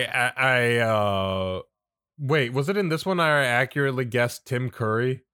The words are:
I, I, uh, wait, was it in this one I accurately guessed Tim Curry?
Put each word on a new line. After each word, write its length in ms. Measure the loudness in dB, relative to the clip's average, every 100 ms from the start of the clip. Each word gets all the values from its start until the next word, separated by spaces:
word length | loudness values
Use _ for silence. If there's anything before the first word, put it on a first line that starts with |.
I, 300 | 2 0 -2 0
I, 380 | 2 2 2 2
uh, 840 | 2 2 2 0 -2 -2 -4 -6 -10 _ _ _ _ -10
wait, 320 | -2 0 0
was 140 | -2 -2
it 60 | -2
in 120 | -2
this 160 | -2 -2
one 140 | 0
I 260 | 2 2 2
accurately 580 | 2 0 0 -2 -2 -2
guessed 400 | 0 0 -2 -6
Tim 240 | -4 -4
Curry? 520 | -4 -2 0 -2 -4 _